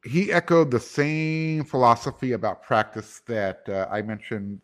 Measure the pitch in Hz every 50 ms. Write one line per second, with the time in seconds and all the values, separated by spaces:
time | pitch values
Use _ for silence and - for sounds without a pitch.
0 | _ 110 127 170 202 190 170 175 170 - 175 165 160 143 123 117 - - - -
1 | 143 151 156 156 160 156 156 160 160 160 156 156 143 - - 131 127 117 120 -
2 | - 143 123 _ - 127 123 107 101 104 92 - - - 131 110 107 - - 110
3 | 104 - - - _ - 117 107 101 95 92 - _ - 98 95 95 - 98 107
4 | 104 107 110 104 - - 120 107 98 101 101 98